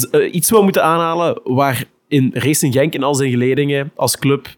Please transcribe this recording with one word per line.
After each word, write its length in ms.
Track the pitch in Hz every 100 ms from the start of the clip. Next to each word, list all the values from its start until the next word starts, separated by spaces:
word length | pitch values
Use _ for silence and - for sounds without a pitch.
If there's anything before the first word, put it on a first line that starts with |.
| 120
eh, 220 | 151 95
iets 140 | 170 -
zou 160 | 220
moeten 200 | 196 185
aanhalen 580 | 160 165 165 170 170 -
waarin 880 | - 127 139 123 - _ _ 147 131
Racing 400 | 131 123 151 147
Genk 200 | 127 156
in 100 | 156
al 120 | 135 135
zijn 160 | 135
geledingen 600 | 123 127 131 143 143 139 -
als 220 | 135 -
club 300 | 139 139 -